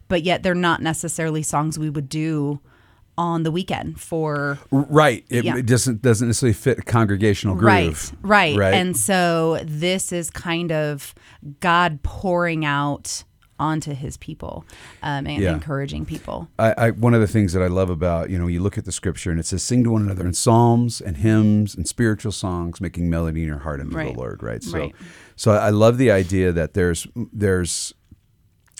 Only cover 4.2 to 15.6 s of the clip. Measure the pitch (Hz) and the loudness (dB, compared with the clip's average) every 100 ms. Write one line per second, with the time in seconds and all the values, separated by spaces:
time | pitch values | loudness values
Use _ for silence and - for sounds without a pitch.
4.2 | 156 147 143 139 - 139 143 151 151 113 | -2 -2 -4 -6 0 0 4 6 6 4
5.2 | - 120 160 127 113 123 - 107 127 107 | -2 -2 0 0 2 2 2 0 2 4
6.2 | 120 110 123 101 - 117 - 113 113 98 | 2 2 2 2 0 0 0 2 2 2
7.2 | 107 98 104 87 110 185 85 73 - - | 2 2 0 4 6 6 2 -2 -10 -10
8.2 | 196 208 175 143 98 190 185 170 - 190 | 2 4 4 2 4 2 2 -2 0 2
9.2 | 175 165 160 160 160 151 175 185 - 175 | 2 2 0 -2 -4 -4 -2 -2 -4 -6
10.2 | 165 - 180 165 170 156 151 147 - - | -6 -8 -6 -4 -2 -2 -2 -6 -10 -20
11.2 | _ - 147 143 185 170 175 151 - - | _ -20 -18 -6 0 2 2 0 -6 -6
12.2 | 196 175 175 160 156 143 143 - - - | -2 0 0 -2 -2 0 -2 -4 -8 -12
13.2 | - _ _ _ 147 156 151 139 147 - | -14 _ _ _ -4 -2 -6 -10 -10 -12
14.2 | - 156 - - - - - - - 143 | -14 -14 -12 -14 -16 -20 -20 -12 -6 -6
15.2 | 135 147 95 78 | -6 -2 0 -2